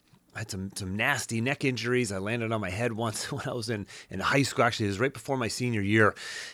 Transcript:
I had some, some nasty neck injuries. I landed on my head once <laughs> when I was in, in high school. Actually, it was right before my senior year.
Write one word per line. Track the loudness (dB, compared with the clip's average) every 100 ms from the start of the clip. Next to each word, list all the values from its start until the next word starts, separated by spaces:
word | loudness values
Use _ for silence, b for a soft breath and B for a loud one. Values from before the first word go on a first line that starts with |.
| _ -20 _ -10
I |
had | -8
some, | -6 -6
some | -6 -4 0
nasty | 0 0 -2 -2
neck | 0 0
injuries. | 0 0 2 2 2
I | -2
landed | -2 -2 0
on | -2
my | -2
head | -2 -2
once | 0 -2 -2 -6
<laughs> |
when | -6 -4
I |
was | -4 -2
in, | -4 -4 B B
in | -2
high | 2 4
school. | 2 4 2
Actually, | 2 0
it |
was | 2
right | -2
before | -2 -4 -2
my | -2
senior | -2 0 0
year. | 4 8 6 4 B B B